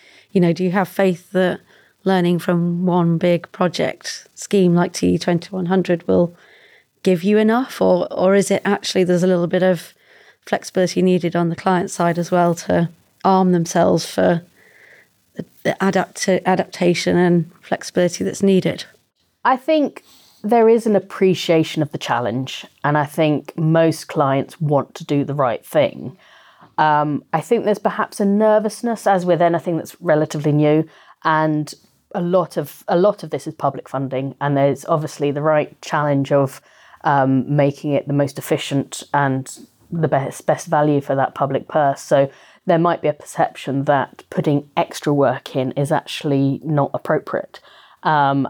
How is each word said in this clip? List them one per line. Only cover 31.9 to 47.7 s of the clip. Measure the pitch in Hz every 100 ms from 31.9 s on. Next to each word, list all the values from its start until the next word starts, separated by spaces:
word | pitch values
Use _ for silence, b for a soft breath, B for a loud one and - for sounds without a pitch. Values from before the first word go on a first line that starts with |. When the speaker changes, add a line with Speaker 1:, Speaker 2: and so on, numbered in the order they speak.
| _ _
Speaker 2:
a | 196
lot | 175 185 165 -
of, | 143 - -
a | 175
lot | 202 202
of | 160
this | 151 -
is |
public | 151 139 135 -
funding, | 135 135 131 139 -
and | 143 139
there's | 139 135 -
obviously | 165 151 - 143
the | 143
right | 156 151 - -
challenge | - 156 147 139 139
of, | 143 135 - b b b b
um, | 156 143 131 135 -
making | 147 143 143 151
it | 139 147
the |
most | 143 139 -
efficient | - 151 - 139 131 - -
and | 147 139 131 135 - - _ _
the | 170 156
best, | 143 135 -
best | - 151 -
value | 160 151 143
for | 143
that | 139 131
public | - 143 135 -
purse. | 160 139 135
So | - 143 139 B B B -
there | 170
might | 175 170
be | -
a |
perception | - - - 156 - - 135
that | 143 139 - - -
putting | - 160 143 147 -
extra | 170 - -
work | 143 135 131 - 139
in | 131
is | - 143
actually | 156 - - 156 139 139 135
not | 156 147 139
appropriate. | - - 156 - - - - B